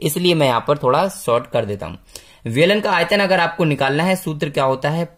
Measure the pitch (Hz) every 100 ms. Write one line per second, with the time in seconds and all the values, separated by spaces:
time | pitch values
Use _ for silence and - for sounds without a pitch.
0 | 160 160 180 170 139 117 - 143 127 139
1 | 190 - - 117 - 120 107 101 82 82
2 | _ - - - 120 117 170 214 208 180
3 | 170 208 196 185 165 - 165 139 135 143
4 | 180 185 - 151 156 143 135 131 147 165
5 | 170